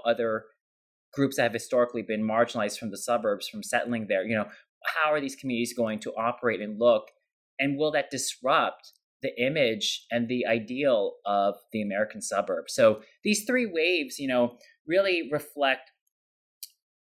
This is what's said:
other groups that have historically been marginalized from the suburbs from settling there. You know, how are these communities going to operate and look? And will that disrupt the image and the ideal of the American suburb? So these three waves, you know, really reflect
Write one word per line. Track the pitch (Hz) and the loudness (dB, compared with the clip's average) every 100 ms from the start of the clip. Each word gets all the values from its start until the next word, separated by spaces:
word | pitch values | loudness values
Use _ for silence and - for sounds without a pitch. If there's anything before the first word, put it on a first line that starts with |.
| 117 | 2
other | 117 117 110 - _ _ _ _ _ _ | 0 0 -2 -8 _ _ _ _ _ _
groups | - 139 135 | -2 0 2
that | |
have | 117 | 0
historically | 110 - 123 120 120 | 0 0 2 2 0
been | 104 107 | -4 -2
marginalized | 110 113 - 123 104 - | 0 2 2 0 -4 -4
from | 113 | -10
the | 98 | -6
suburbs | - 120 107 101 - | -2 0 0 -2 -4
from | 107 | -10
settling | 101 120 120 117 104 | -2 -2 0 -4 0
there. | 98 | -2
You | 101 110 | 0 -2
know, | 101 - _ _ | -4 -10 _ _
how | - 165 156 | -6 0 2
are | 151 | 2
these | 139 135 | -2 -6
communities | 135 117 120 - | -4 -2 -2 -2
going | 113 107 | -2 -2
to | 117 | -6
operate | - 113 120 123 98 | -2 -2 0 -2 -2
and | 104 107 | -4 2
look? | 120 110 - - _ _ _ - | 4 4 0 -20 _ _ _ -2
And | 139 139 | -2 0
will | 151 | 0
that | 151 139 | 0 -2
disrupt | 131 - - 127 151 107 - - _ _ _ | -4 -6 -4 2 2 2 -4 -16 _ _ _
the | 135 - | -6 -2
image | 127 156 123 110 - - - | 0 2 2 0 -4 -6 -2
and | 120 117 | -2 0
the | 127 107 | 0 0
ideal | 117 107 127 143 113 98 - 101 | 0 -2 -2 2 2 0 -4 -2
of | 101 101 101 _ | 2 2 -2 _
the | 110 | -4
American | 101 98 107 107 | -2 -2 -2 -6
suburb? | - 98 98 90 - | -4 -2 0 -2 -4
So | - 113 107 - _ | 4 4 4 -4 _
these | 208 214 - | -2 0 0
three | 254 226 | 0 0
waves, | 165 165 180 135 - | 0 0 0 -2 -6
you | 139 | 0
know, | 127 120 - - _ - | 2 2 -2 -20 _ 0
really | 180 196 175 131 | 2 2 0 -2
reflect | 147 - 143 135 131 - _ _ _ _ _ _ _ - _ _ _ | -6 -4 0 0 0 -4 _ _ _ _ _ _ _ -20 _ _ _